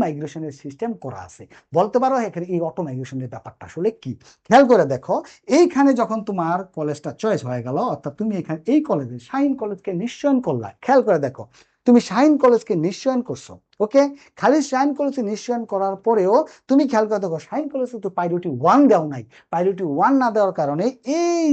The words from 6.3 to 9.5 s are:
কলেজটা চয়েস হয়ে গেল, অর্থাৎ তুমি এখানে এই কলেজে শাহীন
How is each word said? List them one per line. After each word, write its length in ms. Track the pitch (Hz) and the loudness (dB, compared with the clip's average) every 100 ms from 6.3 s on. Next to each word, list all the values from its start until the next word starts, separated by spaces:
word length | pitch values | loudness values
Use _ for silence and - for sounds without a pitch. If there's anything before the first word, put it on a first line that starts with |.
| 190 165 180 185 160 | -4 -2 -2 -4 -6
কলেজটা 340 | 151 147 143 - | -6 -6 -10 -6
চয়েস 180 | 214 180 123 | -4 -2 -4
হয়ে 160 | 123 123 | -6 -4
গেল, 120 | 147 240 | -4 -4
অর্থাৎ 180 | 156 147 - | -6 -8 -6
তুমি 120 | 214 190 | -6 -6
এখানে 180 | 151 160 - | -6 -6 0
এই 80 | 302 302 | 0 0
কলেজে 280 | 165 123 123 - | -2 -4 -12 -8
শাহীন 240 | 269 285 | -2 -2